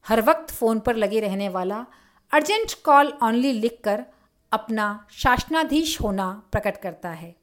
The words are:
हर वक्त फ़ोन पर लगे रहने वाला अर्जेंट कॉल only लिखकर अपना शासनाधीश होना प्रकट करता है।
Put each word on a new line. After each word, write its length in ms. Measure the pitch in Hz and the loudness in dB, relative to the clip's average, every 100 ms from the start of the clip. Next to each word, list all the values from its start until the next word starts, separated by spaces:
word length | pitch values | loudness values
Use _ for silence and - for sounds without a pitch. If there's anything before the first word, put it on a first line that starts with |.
| - | 2
हर 140 | 226 | 2
वक्त 300 | 226 320 320 | 4 2 -2
फ़ोन 280 | - 220 220 | -2 0 0
पर 160 | 220 226 | 0 0
लगे 240 | 202 220 | 0 0
रहने 300 | 208 196 202 | -2 -4 -4
वाला 360 | 185 185 208 247 _ _ _ _ | -4 -4 -6 -10 _ _ _ _
अर्जेंट 420 | 302 302 427 453 | 2 2 -2 -2
कॉल 400 | - - 285 294 294 | -4 6 6 6 2
only 300 | 226 233 269 | 0 2 0
लिखकर 500 | 233 233 - 208 208 254 _ _ _ _ | 0 -2 -2 -4 -4 -6 _ _ _ _
अपना 560 | 220 220 220 208 208 - | -6 -2 -2 -2 -4 -14
शासनाधीश 880 | - 254 247 - 320 320 302 320 320 | -2 2 2 0 -2 2 0 0 -2
होना 420 | 214 196 185 202 _ | -2 -2 -4 -6 _
प्रकट 260 | 214 208 202 | -2 -2 -4
करता 320 | 190 165 180 | -10 -10 -12
है। 260 | 160 170 170 | -12 -16 -20